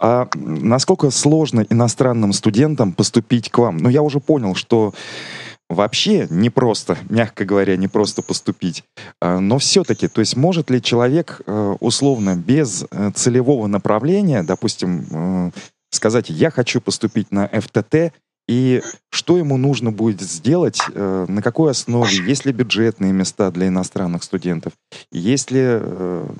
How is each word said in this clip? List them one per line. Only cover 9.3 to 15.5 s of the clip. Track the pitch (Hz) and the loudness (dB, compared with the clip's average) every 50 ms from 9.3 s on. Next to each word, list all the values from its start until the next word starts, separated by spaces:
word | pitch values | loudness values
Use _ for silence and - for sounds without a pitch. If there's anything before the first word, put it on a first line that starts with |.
| 90 92 | 0 0
но | 95 98 120 139 | 2 2 2 0
всё-таки, | - - - 196 175 - 110 - - - | 2 2 2 2 2 2 -2 -2 -2 -2
то | - 117 | 0 0
есть | 110 - - | 0 0 0
может | 123 143 180 190 170 151 - | 0 0 2 2 0 0 0
ли | 127 127 - | 0 0 0
человек, | - 127 120 120 127 139 170 165 - - - - | 0 0 2 2 2 2 0 -2 -4 -8 -14 -10
э, | - 104 107 104 101 98 - | -6 -4 -2 -2 -2 -2 -2
условно, | - 117 107 - 135 143 135 117 101 95 92 | -2 -2 0 2 2 0 0 2 0 0 0
без, | 87 82 92 131 156 151 120 98 90 - - | 0 0 0 2 2 2 0 -4 -8 -10 -8
э, | - 92 101 101 98 | -6 -4 -2 -2 -2
целевого | - - 127 117 127 123 123 147 120 107 101 | -2 0 0 2 2 2 2 0 0 0 -2
направления, | 104 98 - - 107 107 120 151 185 202 208 175 135 104 85 | -2 0 0 0 0 0 2 0 0 2 2 2 2 0 0
допустим, | 78 92 - - 107 - - 95 92 90 80 - - 78 | 0 -2 -2 -2 -4 -4 -4 -4 -4 -4 -4 -6 -6 -6
э, | 80 85 92 92 92 90 87 | -4 -4 -2 -2 -2 -2 -4